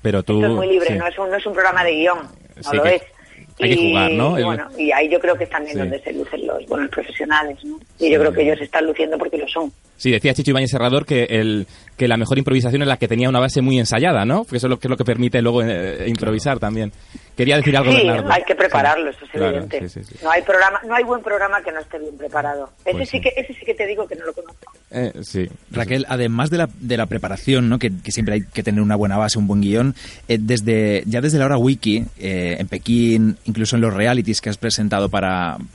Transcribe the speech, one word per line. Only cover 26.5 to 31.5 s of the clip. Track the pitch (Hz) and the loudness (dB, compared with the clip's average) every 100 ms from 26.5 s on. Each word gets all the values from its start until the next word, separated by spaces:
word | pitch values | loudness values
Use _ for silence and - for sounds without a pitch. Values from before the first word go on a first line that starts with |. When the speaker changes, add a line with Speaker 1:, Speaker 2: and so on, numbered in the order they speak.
| 165 | 0
Speaker 3:
la, | 160 - | -2 -4
de | 123 120 | -4 -2
la | 110 | -2
preparación, | 113 95 98 - 135 120 | -4 -6 -6 0 2 4
¿no? | 113 | 2
Que, | 113 92 | 0 -4
que | 107 | -6
siempre | 110 107 104 | -4 0 -2
hay | 95 | -2
que | - | -6
tener | 113 104 | -2 2
una | 104 104 | 2 2
buena | 104 98 | 2 0
base, | 107 110 | 0 0
un | 101 | 2
buen | 101 | 2
guión, | 101 107 131 131 - - - | 2 2 2 -2 -12 -20 -2
eh, | 117 | 0
desde, | 107 123 107 110 107 101 101 | 2 0 2 2 2 0 0
ya | 117 | -2
desde | 143 151 | 2 2
la | |
hora | 135 | 2